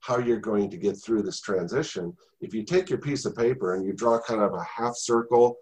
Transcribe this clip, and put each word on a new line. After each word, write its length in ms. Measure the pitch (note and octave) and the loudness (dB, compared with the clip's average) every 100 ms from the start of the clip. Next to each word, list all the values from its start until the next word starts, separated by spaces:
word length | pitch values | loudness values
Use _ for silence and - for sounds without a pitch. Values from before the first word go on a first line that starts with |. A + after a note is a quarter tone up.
how 180 | - B2 | -4 -2
you're 200 | A#2+ A2 | 2 0
going 320 | A2 G#2 G2 | 0 0 0
to 80 | F2+ | -2
get 180 | G2+ G2 | -4 -4
through 260 | - A2 | 0 0
this 180 | F#2+ - | 0 -6
transition, 760 | - F#2+ E2+ B2+ D#3+ F#2 F2 - _ - | -2 -2 0 -2 -4 -6 -8 -10 _ -14
if 140 | - | -8
you 80 | A2 | -8
take 260 | G#2+ F#3 F#3 | 0 0 0
your 120 | B2+ | -4
piece 260 | C#3+ C#3 - | -2 -2 -4
of 100 | A2 | 0
paper 380 | A#2+ C3 F#2 | 0 2 -2
and 100 | F#2 | -2
you 80 | F#2+ | -2
draw 260 | G2+ A#2 A#2 | 0 2 2
kind 200 | - A2 | 0 0
of 140 | G2+ | 2
a 100 | F2 | 0
half 320 | E2+ A#2 A#2 A#2+ | -8 -4 -4 -4
circle 600 | - A#2 A#2 A#2+ A#2+ A#2+ | 2 2 4 6 6 4